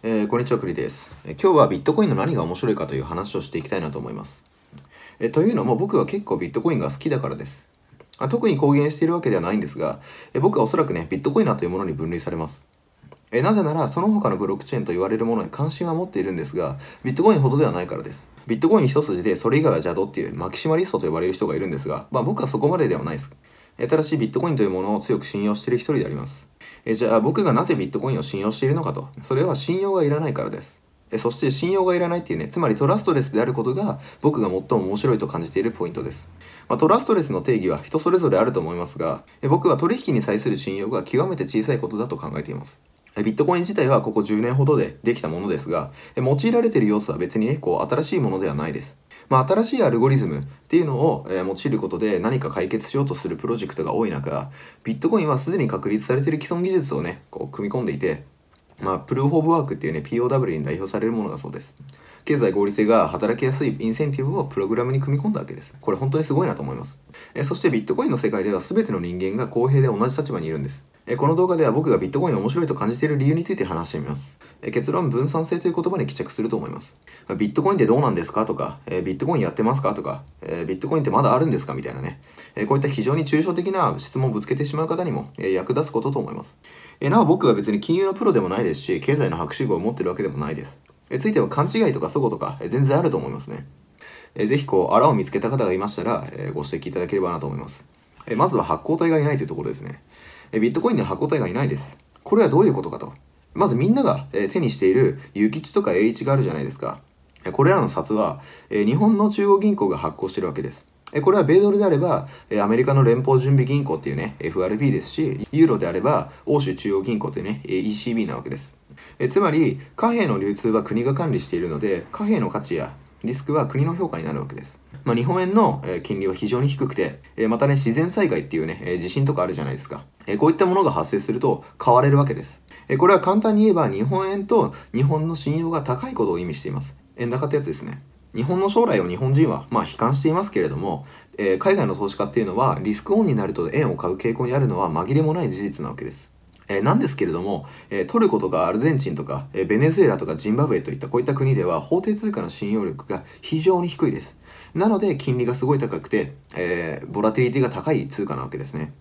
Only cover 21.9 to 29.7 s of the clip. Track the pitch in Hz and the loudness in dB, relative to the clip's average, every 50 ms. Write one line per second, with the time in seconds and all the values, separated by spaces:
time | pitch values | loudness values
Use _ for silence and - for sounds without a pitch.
21.9 | 69 - - - - 127 127 151 214 - - 135 - 113 127 147 180 180 147 101 | -6 -8 -8 -6 -4 -2 -2 -2 -2 -2 -4 -4 -2 0 0 0 2 2 0 0
22.9 | 87 73 69 82 78 69 - - - _ _ _ - - - _ _ - 120 117 | 0 -2 -4 -6 -6 -8 -10 -14 -20 _ _ _ -20 -20 -20 _ _ -8 -2 0
23.9 | 156 156 156 151 160 143 113 107 - 131 170 170 151 120 107 98 92 92 95 101 | 2 0 2 0 0 -2 -2 -2 -2 -2 0 0 2 2 0 0 0 -2 -2 -2
24.9 | 107 110 107 - 120 - - - - 101 101 104 104 104 - - 120 120 - - | -2 -2 0 -2 -2 -2 -2 -6 -6 -2 -2 -2 -2 -2 -2 -2 -2 -2 0 -2
25.9 | 151 117 78 - 76 69 - - - - - _ _ _ - - - - _ - | -2 0 -2 -2 -6 -8 -8 -12 -14 -18 -20 _ _ _ -20 -20 -20 -12 _ -4
26.9 | 110 107 117 110 113 113 107 139 - - 202 165 120 127 165 - 165 117 92 90 | -2 0 2 4 4 4 4 2 2 2 2 4 2 2 2 2 0 0 0 -4
27.9 | - 104 117 135 131 82 78 - - 98 98 107 110 - 135 131 147 170 160 85 | -4 -4 -2 -2 -2 -2 -4 -6 -6 -2 -2 -2 -2 0 0 0 2 0 -2 -4
28.9 | 71 - - - - - - - 135 135 160 - - 139 - - | -6 -8 -10 -12 -18 -18 -6 -2 0 0 2 0 0 -2 -2 -2